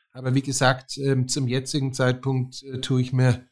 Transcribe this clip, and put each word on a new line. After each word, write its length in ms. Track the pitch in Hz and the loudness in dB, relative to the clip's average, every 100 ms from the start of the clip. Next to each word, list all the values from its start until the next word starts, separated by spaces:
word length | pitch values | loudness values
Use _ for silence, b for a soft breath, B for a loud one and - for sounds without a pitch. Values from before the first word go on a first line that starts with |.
| b | b
Aber 220 | 127 127 | -8 -2
wie 80 | 131 | 0
gesagt, 560 | 135 131 131 131 - - | 0 2 2 2 -4 -6
ähm, 300 | 139 131 127 | 0 0 0
zum 200 | 135 123 | -2 -2
jetzigen 460 | 131 131 151 135 | -2 -2 -2 -2
Zeitpunkt, 720 | 131 127 127 135 131 127 - | 0 0 0 -2 -2 -2 -8
äh, 180 | 135 127 | -12 -8
tue 200 | - 127 | 0 2
ich 120 | 127 | 2
mir 340 | 127 127 117 - | 4 4 2 -4